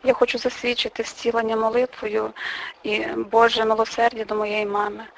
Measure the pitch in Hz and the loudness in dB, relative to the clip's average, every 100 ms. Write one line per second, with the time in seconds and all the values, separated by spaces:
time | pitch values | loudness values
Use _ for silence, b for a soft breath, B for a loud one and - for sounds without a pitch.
0 | 254 247 247 240 247 - 240 240 240 - | 2 4 2 2 -4 -2 -4 -2 -4 -6
1 | 220 - 233 233 220 220 220 233 247 - | -8 -4 -2 0 0 0 2 2 0 -4
2 | 214 214 214 220 B B B - 214 214 | -4 -4 -4 -6 B B B -10 -4 -2
3 | 226 226 220 226 233 233 220 220 220 - | -2 -4 2 6 6 4 2 2 0 2
4 | 233 233 220 214 214 214 208 202 208 208 | 2 2 -4 -2 -2 -2 -2 0 -2 -4
5 | 220 | -14